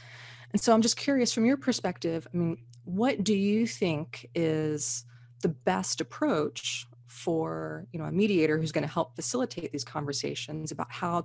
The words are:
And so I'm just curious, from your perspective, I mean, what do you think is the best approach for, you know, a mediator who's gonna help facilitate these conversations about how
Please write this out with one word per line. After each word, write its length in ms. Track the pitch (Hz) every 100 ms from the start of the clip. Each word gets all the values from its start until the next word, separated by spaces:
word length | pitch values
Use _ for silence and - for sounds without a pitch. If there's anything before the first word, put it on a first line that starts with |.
| - - - - -
And 100 | 202
so 120 | -
I'm 80 | 226
just 160 | 226 -
curious, 360 | - 269 240
from 120 | - 226
your 120 | 277
perspective, 680 | 269 233 185 180 165 165 -
I 40 | 175
mean, 200 | 170 165 - -
what 400 | - 185 247 240
do 100 | 190
you 340 | 202 202 214 226
think 640 | - 180 151 - - - 170
is 680 | 165 156 156 151 - - - - - -
the 80 | 180
best 520 | 151 - 190 190 -
approach 840 | 160 - 302 170 147 - - - - - -
for, 800 | - - 160 160 160 156 156 185
you 80 | 165
know, 60 | 151
a 60 |
mediator 460 | 170 214 185 156 156
who's 140 | 156
gonna 160 | 160 147
help 280 | 170 160 -
facilitate 560 | - 247 254 - 160
these 120 | 147 -
conversations 840 | 156 143 139 143 147 - 156 156
about 200 | 156 160
how 300 | - 175 170